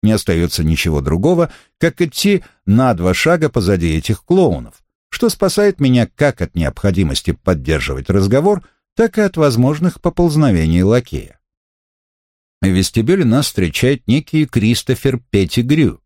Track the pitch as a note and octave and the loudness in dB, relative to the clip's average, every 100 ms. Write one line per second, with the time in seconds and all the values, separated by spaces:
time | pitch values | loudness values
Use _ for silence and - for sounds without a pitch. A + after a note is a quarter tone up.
0 | G#2 G#2+ - E2+ E2+ - D#2+ D#2+ - D2+ | 0 0 -2 -2 -2 -2 -2 0 0 -2
1 | C2+ E2 B2+ F3 E3+ - _ _ E3 - | -2 0 0 0 -2 -6 _ _ -4 -2
2 | E3+ - G3+ F#3+ - _ - G#2+ B2+ F2+ | -6 -2 0 0 -4 _ 0 2 2 0
3 | F2+ F2+ D#3 E3+ D#3 - F#2 F#2+ E2+ D#2 | 0 0 0 0 0 -2 0 0 0 -2
4 | - A2 _ F#3 E3 D2+ - _ _ _ | -4 -6 _ 2 2 -2 -10 _ _ _
5 | _ - A#3 - F#3+ - G#3 F#3+ C#3 B2+ | _ -2 -2 0 -2 2 0 2 2 2
6 | G#2+ - D3 - F2+ E2+ C#2+ - G2+ F2+ | 0 0 -2 -2 -6 -4 -4 -2 -2 0
7 | E2+ - - - - E2+ C2 D#2 D2 C2+ | -2 -2 -6 -4 -2 -2 -2 -4 -4 -8
8 | C#2 G2 G2 B2 F3+ G3+ - _ _ - | -2 0 2 2 0 -2 -6 _ _ -2
9 | A3+ - G3+ E3 D3+ A2+ B2+ D3+ F3 - | -2 0 -2 0 0 2 0 0 -2 -2
10 | F3 - F3 D3+ D3 F2+ D#2+ F2 F#2 B2 | -6 0 0 2 2 2 2 2 2 0
11 | B2 C2 - _ _ _ _ _ _ _ | -2 -12 -12 _ _ _ _ _ _ _
12 | _ _ _ _ _ _ G2 F#2 F#2 - | _ _ _ _ _ _ 0 0 0 -2
13 | A2 F#3+ C#3 B2 C#3+ - F2+ - B2 C#3+ | 0 2 2 2 0 -2 -4 0 -2 -2
14 | - C3 - D#3 D3+ A#2+ A2 A#2+ - B2+ | 0 -2 0 -2 0 0 0 -2 -2 -2
15 | C3+ B2+ _ G2+ F#2 - A#2+ D3+ C#3 - | -2 -4 _ 0 0 -2 0 2 0 -2